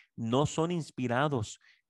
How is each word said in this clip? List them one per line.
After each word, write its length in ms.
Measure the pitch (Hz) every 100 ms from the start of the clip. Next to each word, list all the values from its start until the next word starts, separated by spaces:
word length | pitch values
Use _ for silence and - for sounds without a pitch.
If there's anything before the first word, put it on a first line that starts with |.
| _ -
No 280 | 113 127
son 260 | 151 - 165
inspirados, 880 | 175 147 - 123 120 151 131 104 - _ _